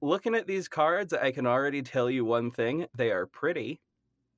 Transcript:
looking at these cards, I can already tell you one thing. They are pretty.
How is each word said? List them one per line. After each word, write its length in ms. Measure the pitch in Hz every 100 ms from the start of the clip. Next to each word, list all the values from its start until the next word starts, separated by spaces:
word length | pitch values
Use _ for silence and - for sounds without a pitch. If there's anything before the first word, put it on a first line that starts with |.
looking 340 | 143 185 240 226
at 120 | 180
these 200 | 190 175
cards, 460 | - 156 175 190
I 180 | 160 135
can 160 | 131 123
already 340 | 123 143 139
tell 280 | 127 135 123
you 160 | 131 113
one 260 | 117 117
thing. 360 | - 117 147 175 -
They 140 | 117
are 140 | 98 92
pretty. 520 | - 143 170 113 - _ _ _ _ _